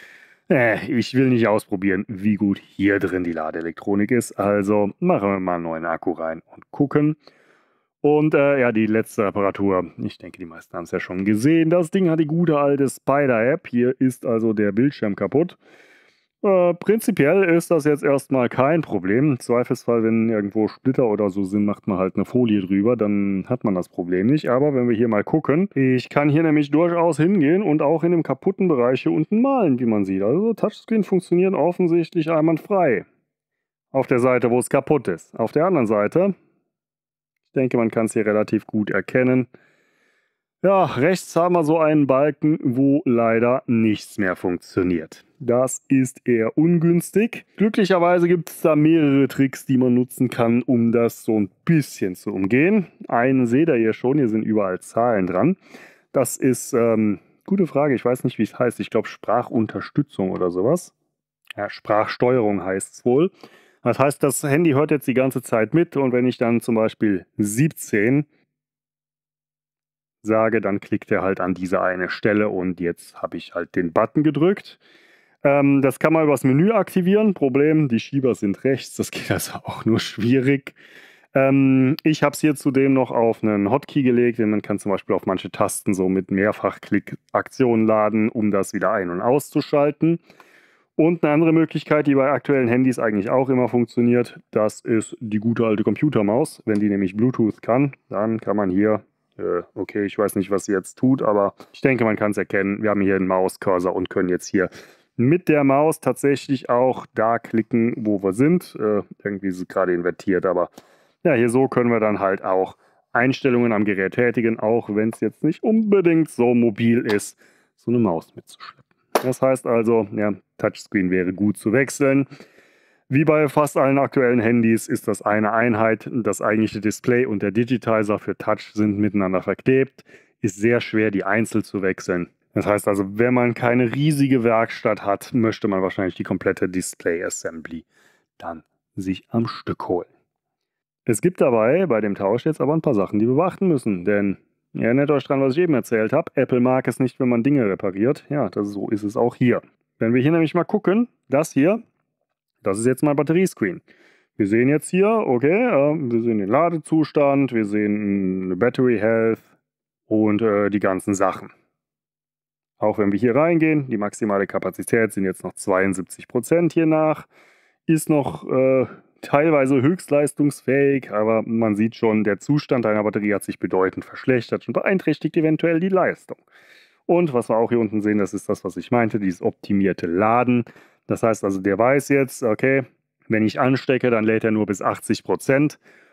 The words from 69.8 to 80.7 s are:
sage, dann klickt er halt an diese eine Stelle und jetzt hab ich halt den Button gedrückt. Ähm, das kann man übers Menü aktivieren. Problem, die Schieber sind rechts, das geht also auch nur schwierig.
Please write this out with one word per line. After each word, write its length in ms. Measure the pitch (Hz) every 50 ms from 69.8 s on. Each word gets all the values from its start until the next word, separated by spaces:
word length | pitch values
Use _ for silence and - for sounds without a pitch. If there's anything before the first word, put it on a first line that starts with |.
| _ _ _ _ _ _ _ _
sage, 400 | - 104 107 110 110 113 113 113
dann 180 | 98 98 98 101
klickt 320 | - - 110 101 - -
er 120 | 110 95 92
halt 160 | 95 95 -
an 160 | 90 92 92
diese 260 | 87 92 87 95 92
eine 260 | 92 92 92 90 90
Stelle 420 | 90 - - - 110 104 104 107 107
und 300 | 101 92 90 92 87 87
jetzt 440 | 90 85 87 - - - _ - -
hab 100 | 82 -
ich 220 | 85 - - -
halt 200 | 87 85 - -
den 160 | 95 90 85
Button 300 | 80 - 110 - - 151
gedrückt. 560 | 147 156 143 143 156 185 202 - - - - _ _ _ _ _ _ _ _ _ _ _ _ _ -
Ähm, 380 | 147 139 143 139 139 139 139
das 160 | 131 135 123
kann 160 | - - 156 160
man 120 | 160 156
übers 180 | 147 143 127 -
Menü 260 | 131 127 143 175 208
aktivieren. 640 | 226 202 180 - - 185 175 180 196 214 220 214 180
Problem, 540 | - 143 135 123 139 143 156 156 156 151
die 120 | 131 117 110
Schieber 360 | - - - 139 131 123 107
sind 280 | - - 101 98 - -
rechts, 340 | 131 135 - - - -
das 120 | - - -
geht 220 | - - - -
also 220 | 107 82 - - - - -
auch 200 | - - - -
nur 160 | 113 113 101
schwierig. 760 | - - - - 104 117 131 135 127 135 139 135 - -